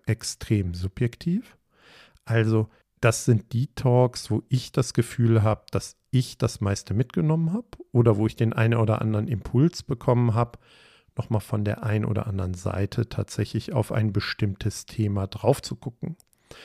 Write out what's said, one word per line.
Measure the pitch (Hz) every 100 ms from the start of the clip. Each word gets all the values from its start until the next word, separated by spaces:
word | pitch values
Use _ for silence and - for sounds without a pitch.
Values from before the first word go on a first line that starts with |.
| -
extrem | 107 - - - 104 90
subjektiv. | 87 92 - 120 - 175 196 - _ _ _ - - - _
Also | - 113 110 110 107 _ _ _
das | 117 - -
sind | 113 -
die | 120 143
Talks, | - 131 123 123 - -
wo | 107 -
ich | 127 -
das | - 123
Gefühl | - 117 - 113 113
habe, | 107 104 -
dass | 95 - - _
ich | 127 - -
das | 120 -
meiste | 98 101 -
mitgenommen | 101 131 185 156 160 165
habe | 208 - - -
oder | 123 117 101
wo | 110
ich |
den | - 113
einen | 117 113 117
oder | 110 110
anderen | 110 107 110
Impuls | 104 - 123 165 -
bekommen | - 120 - 123 120
habe, | 110 117 - _ - - _ _ -
nochmal | - 107
von | - 107
der | 104 -
einen | 113 107 110
oder | 104 -
anderen | 95 92
Seite | 90 95 92 101 - -
tatsächlich | - 98 - 101 113 -
auf | 117 -
ein | - 107
bestimmtes | 101 - - 104 95 101 - -
Thema | - 104 101 98
drauf | 107 107 143
zu | - -
gucken. | 131 - - 160 _ _ - -